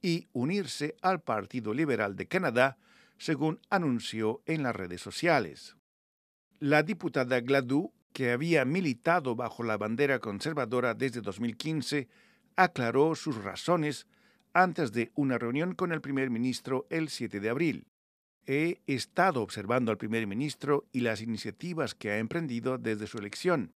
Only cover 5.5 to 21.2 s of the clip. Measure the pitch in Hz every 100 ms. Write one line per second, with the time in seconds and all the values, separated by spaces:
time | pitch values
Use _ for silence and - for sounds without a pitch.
5.5 | - - - _ _ _ _ _ _ _
6.5 | _ 143 151 156 190 175 139 127 127 120
7.5 | 139 123 139 196 _ _ - 127 120 165
8.5 | 160 135 180 170 117 - 175 135 117 117
9.5 | - 117 107 107 113 143 131 113 98 143
10.5 | 151 120 123 123 110 135 120 101 101 120
11.5 | 110 160 156 127 147 123 _ _ _ _
12.5 | - 180 - 120 123 156 160 - 113 98
13.5 | 92 - 175 151 131 - _ _ _ _
14.5 | 170 185 160 135 113 113 - 139 120 117
15.5 | 131 175 175 180 160 139 135 135 113 127
16.5 | 117 - 131 - 165 160 - 110 101 104
17.5 | 123 165 90 - _ _ _ _ _ -
18.5 | 139 160 180 - 135 - - 185 135 104
19.5 | - 98 123 117 107 110 113 107 101 147
20.5 | - 139 143 - 127 117 107